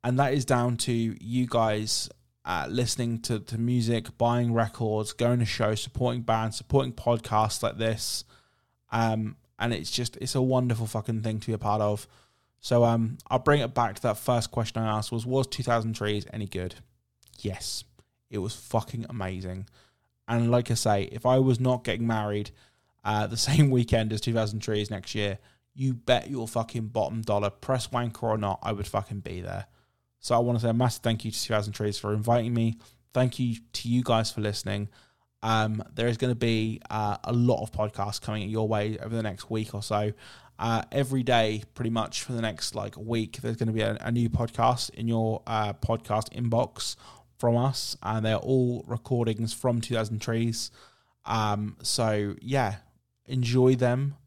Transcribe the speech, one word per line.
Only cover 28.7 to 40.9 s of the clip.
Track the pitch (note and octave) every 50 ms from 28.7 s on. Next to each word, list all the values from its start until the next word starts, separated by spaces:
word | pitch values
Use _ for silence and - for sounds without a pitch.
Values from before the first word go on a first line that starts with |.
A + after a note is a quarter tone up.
would | G#2+ G2+ G2+
fucking | - - G#2+ G#2 - G#2+ G2+
be | F#2+ - F2 F2
there. | F2+ F2+ F#2 F#2+ G#2 _ _ _ _ _ _ _ _ _ _ _
So | - - A#2+
I | A#2
wanna | A#2+ A#2+ A#2+ A#2
say | A#2 A#2
a |
massive | A2+ A#2 B2+ B2 - -
thank | - A#2+ A2+ G#2+ -
you | A2+
to | A2 -
two | - -
thousand | A2+ G#2+ G2+ G#2+ G2+
Trees | - G#2+ G#2 G2+ -
for | - G#2 G#2
inviting | G#2+ G#2 A2+ A#2 A#2+ A2+ A#2 A#2+
me. | A#2 A2+ A2+ A2+ - - - _ _ _ _
Thank | _ B2+ B2+ B2 - -
you | B2+ A#2+ A2+ A#2 - _ -
to | - - A#2+
you | A#2+ B2
guys | B2 - A#2 A2+ A2+ -
for | - -
listening. | G#2+ G#2 G#2 - - G2+ G2+ G2+ G2+ G2+ _ - - _ _ _ _ _ _ _
Um, | - A2 A2+ A2 A2 G#2+ G#2+ G#2+ - - -
there | - A2+ A#2+
is | A#2
gonna | A2 C3 B2+ A#2+
be, | A#2 A#2+ A#2 A2+ A2 A2 A2 A2 - - -
uh, | - G#2+ G#2+ G#2 G#2 - -
a | -
lot | A#2 A#2+ A#2+ A#2+ B2 -
of | G#2+ -
podcasts | - - G#2+ G#2 - - G2 G#2 G#2 -
coming | - - G#2+ G#2+ G2+ G2
your | A2 A2 A2
way | G#2+ A2 G#2 G#2 G#2+ A2 -
over | - A2 A2+
the | A#2
next | A2 A2 F#2 F#2+ - -
week | A2+ A2 A2 - -
or | G2+
so. | G2+ - G#2+ G#2 G#2+ G#2+ G#2 - - - - - - - _
Uh, | - G2 A#2 A2+ A2+ - -